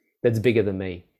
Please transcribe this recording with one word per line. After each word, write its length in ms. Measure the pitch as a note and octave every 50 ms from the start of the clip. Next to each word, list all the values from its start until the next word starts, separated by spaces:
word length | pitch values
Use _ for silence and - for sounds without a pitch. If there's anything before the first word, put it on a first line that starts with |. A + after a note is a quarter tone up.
| _ _ _ _ -
that's 160 | B2 A2+ A2
bigger 240 | G#2 B2 A2+ A2+ G2+
than 120 | G2+ F#2+
me, 280 | F#2+ F#2+ F#2+ F2+ F2 - _ _ _